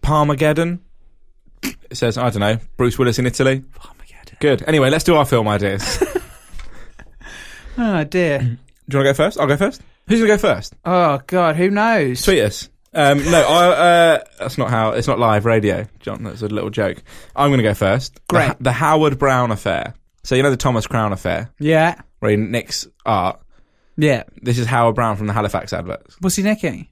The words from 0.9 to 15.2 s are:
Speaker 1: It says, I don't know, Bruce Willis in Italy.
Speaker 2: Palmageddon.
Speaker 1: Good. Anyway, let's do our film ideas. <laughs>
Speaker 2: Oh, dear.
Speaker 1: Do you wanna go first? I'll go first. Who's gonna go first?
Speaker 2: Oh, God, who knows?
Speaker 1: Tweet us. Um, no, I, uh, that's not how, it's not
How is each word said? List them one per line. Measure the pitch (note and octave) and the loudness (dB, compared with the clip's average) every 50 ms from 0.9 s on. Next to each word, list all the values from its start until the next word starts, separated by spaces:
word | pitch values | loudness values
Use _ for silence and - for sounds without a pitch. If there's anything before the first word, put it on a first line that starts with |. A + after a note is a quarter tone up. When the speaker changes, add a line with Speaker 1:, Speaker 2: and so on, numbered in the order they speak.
| - - - - _ _ - - - _ _ - - - - | -20 -20 -20 -20 _ _ -20 -20 -20 _ _ -20 -20 -12 -12
Speaker 1:
It | - - - - - - | -12 -12 -12 -18 -16 -6
says, | - - A#2 G#2+ | -2 -2 -2 -2
I | A#2+ B2 B2 | 0 -2 -2
don't | G#2 G2+ | 0 0
know, | G2+ G#2 A2+ A2+ - - - - | 0 0 0 -2 -4 -12 -4 -2
Bruce | B2 B2 A#2 - | -2 -2 0 0
Willis | C3 B2 A2+ - | 0 0 0 0
in | B2+ | -2
Italy. | B2 A#2+ - C3+ C3 C3+ C3+ C3 - - | -2 0 0 0 0 0 0 -4 -12 -20
Speaker 2:
Palmageddon. | - - - - _ - - - - - - - - | -20 -20 -20 -20 _ -20 -20 -20 -20 -20 -20 -12 -2
Speaker 1:
Good. | - D3 C3+ - - | 0 2 2 2 0
Anyway, | - D#3 D3+ C3+ B2+ | 0 2 2 4 2
let's | C#3+ D#3+ - | 2 0 2
do | - E3+ | 2 4
our | D3+ C#3+ | 4 4
film | C3 C3+ A#2+ A2 | 2 2 0 2
ideas. | G#2+ G#2 G2+ G2 G2+ G2 G2+ - - - - G4 - | 2 0 0 0 -2 -2 -4 -6 -6 -4 -4 -4 -4
<laughs> | - F#4 - - - - _ - - - - - - - - - - - - - - - - - - - - - - - - - - - | -4 -8 -10 -10 -20 -20 _ -14 -14 -14 -12 -12 -16 -16 -18 -18 -20 -20 -20 -20 -20 -20 -20 -20 -20 -20 -20 -20 -20 -20 -20 -14 -6 -4
Speaker 2:
Oh, | A#3+ A3 G3+ E3+ D3+ | -2 0 0 0 -2
dear. | D3 - F#3 F3+ D#3+ C#3+ C3+ | -2 0 0 0 2 0 0
Speaker 1:
Do | C3 B2 A#2 - - _ _ _ _ - | 0 -2 -4 -4 -12 _ _ _ _ -2
you | C3 C#3 | 0 2
wanna | C3+ C#3 | 4 4
go | C#3 | 4
first? | C3+ D#3 F#3+ A3 - | 4 2 0 2 0
I'll | D#3 | 0
go | C#3 C#3+ | 2 2
first. | C#3 F#3+ A#3+ C4+ - - - _ _ _ - | 2 2 -2 -2 -6 -18 -20 _ _ _ 0
Who's | G#3 A#3 | 2 2
gonna | A3+ G#3 G#3+ | 4 4 2
go | G3+ | 4
first? | - G3+ B2+ E2+ - - - - _ | 4 0 0 0 -4 -14 -18 -12 _
Speaker 2:
Oh, | F3 F3+ F3+ F3 D#3+ C#3+ C3+ C3 - | -2 0 2 2 2 0 -2 -4 -2
God, | - F3+ F3 E3 D#3 | 0 2 2 2 2
who | D#3+ F3+ F#3+ | 2 0 0
knows? | G3+ G#3 G#3+ A3+ A#3 G#3 D3+ C3 B2 B2+ - | 2 2 2 2 2 2 0 -2 -2 -2 0
Speaker 1:
Tweet | - F#3+ D#3 G#2+ | 0 2 2 2
us. | G#2 - - - - _ _ _ _ - | 0 -2 -6 -14 -16 _ _ _ _ -2
Um, | E3 D3 C#3 C#3+ C#3+ C#3 | 2 4 4 4 2 2
no, | D#3+ F3 E3 | 2 4 4
I, | C#3 - D3+ E3+ F3 F3+ | 4 4 4 4 4 4
uh, | F3 C3 E3 F3 F3 E3+ E3+ E3 D#3 - - - _ - | 4 4 4 4 6 6 6 6 4 2 0 -8 _ -8
that's | G2 C3 - - | -8 -8 -4 -4
not | B2+ G#2 | -2 0
how, | B2 A2+ A2 A2 | 0 0 0 0
it's | - A#2 A2 | 0 -2 0
not | - C3 G2+ | 0 0 2